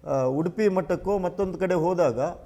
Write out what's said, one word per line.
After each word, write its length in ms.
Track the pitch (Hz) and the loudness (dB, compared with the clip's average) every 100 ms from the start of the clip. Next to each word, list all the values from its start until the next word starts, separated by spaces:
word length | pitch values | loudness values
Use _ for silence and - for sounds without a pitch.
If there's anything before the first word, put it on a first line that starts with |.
| 143 | -2
ಆ, 160 | 135 | 0
ಉಡುಪಿ 440 | 131 139 170 175 214 | 0 0 -2 2 2
ಮಠಕ್ಕೋ 500 | 185 175 175 190 202 | 2 0 -2 0 -2
ಮತ್ತೊಂದು 400 | 180 180 190 165 | -2 -2 -4 -2
ಕಡೆ 160 | 185 | 0
ಹೋದಾಗ 460 | 180 165 180 156 113 151 - | 2 2 2 2 2 -4 -6